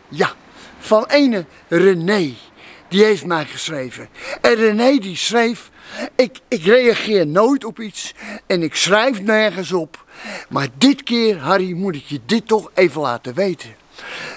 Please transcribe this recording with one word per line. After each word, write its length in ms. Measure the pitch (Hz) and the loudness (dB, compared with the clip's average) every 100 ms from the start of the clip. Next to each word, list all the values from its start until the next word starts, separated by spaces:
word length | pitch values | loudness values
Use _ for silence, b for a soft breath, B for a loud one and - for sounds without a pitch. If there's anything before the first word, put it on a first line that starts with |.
| _ | _
Ja, 240 | 147 185 - - B B B | -2 -2 -4 -20 B B B
van 280 | - 214 - | 2 2 4
ene 380 | 294 277 208 160 b b | 4 4 2 -4 b b
René. 640 | 170 190 180 170 208 151 117 - B B B B | 2 4 4 0 0 -2 -6 -20 B B B B
Die 160 | 185 | 4
heeft 200 | 214 196 | 4 4
mij 200 | 170 165 | -2 -4
geschreven. 640 | 147 - - 151 127 117 117 B B B | -4 -8 -8 -8 -8 -12 -18 B B B
En 140 | 240 | -2
René 440 | 233 220 208 247 285 | 2 2 2 2 2
die 180 | 190 170 | -2 -6
schreef: 540 | - 233 233 233 - B B B 247 | -2 0 0 -4 -12 B B B -6
"Ik, 240 | - 254 - _ | 0 -2 -2 _
ik 160 | 226 | -2
reageer 600 | 160 247 247 208 202 208 151 | 4 4 4 0 0 0 2
nooit 380 | 170 226 277 | 2 2 2
op 160 | 233 - | -2 -12
iets 340 | 220 - - B 208 208 - | -14 -12 -14 B -14 -16 -4
en 160 | 185 | -2
ik 120 | 160 | -2
schrijf 480 | - 165 208 254 214 | -2 2 2 2 0
nergens 500 | 202 214 214 175 170 | 0 2 2 -2 -4
op. 320 | 180 160 - - B B B B | -4 -4 -12 -20 B B B B
Maar 200 | 123 135 127 | -6 -6 2
dit 240 | 254 180 | 4 4
keer, 360 | - 233 226 185 | 0 0 2 0
Harry, 340 | 135 190 185 | 0 0 0
moet 220 | 170 196 | -2 -4
ik 100 | 147 | -4
je 160 | - 143 113 | -8 -10 -2
dit 220 | 226 220 | -2 2
toch 220 | 220 - | 0 0
even 260 | - 185 143 | 2 2 2
laten 340 | 139 120 127 | -4 -4 -6
weten." 400 | 123 196 165 117 110 _ B B B B | -4 -4 -4 -12 -20 _ B B B B